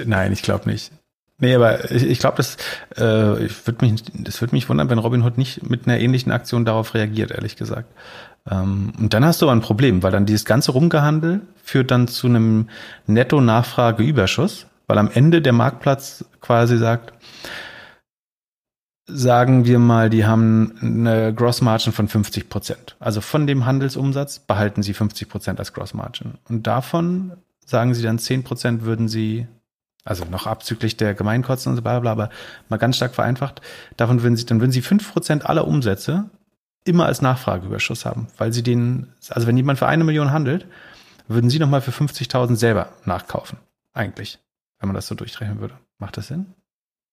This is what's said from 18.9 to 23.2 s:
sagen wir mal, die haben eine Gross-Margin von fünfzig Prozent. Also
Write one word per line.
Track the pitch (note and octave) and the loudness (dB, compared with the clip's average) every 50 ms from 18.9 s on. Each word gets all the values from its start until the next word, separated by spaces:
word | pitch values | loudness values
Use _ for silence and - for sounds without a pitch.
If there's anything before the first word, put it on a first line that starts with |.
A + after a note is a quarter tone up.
| _ _ _ | _ _ _
sagen | - - C#3 B2 B2+ A#2+ A#2+ B2 B2+ C3 B2+ A#2+ | -12 -6 -2 0 2 4 4 4 6 4 6 6
wir | A#2+ B2 A#2+ | 6 6 6
mal, | A#2+ A#2 A#2 A2+ A2+ A2 | 6 6 6 4 4 4
die | A2+ A2 G#2 | 4 4 4
haben | A2 A2+ A2+ A2+ A2 A2 A2 A2 A2 - - | 4 4 4 4 4 4 4 2 0 -2 -4
eine | A#2+ A#2 A2+ A2+ A#2 A#2 A2+ A2+ A2 A2 A2 | -4 -2 -2 0 0 2 2 2 0 0 0
Gross-Margin | A2 A#2+ A#2+ A#2 - B2+ A#2 A2 A2 - A#2 A2 | 0 0 0 2 2 2 2 2 2 0 -2 -2
von | - G#2 | -2 -2
fünfzig | G2+ - A2 G2+ - - G#2 - - | 0 0 0 -2 -2 -4 -8 -8 -8
Prozent. | - G2+ - - - - - - - - | -8 -10 -8 -10 -12 -12 -14 -20 -16 -8
Also | - A#2 G#2 G#2+ | -6 -4 -4 -4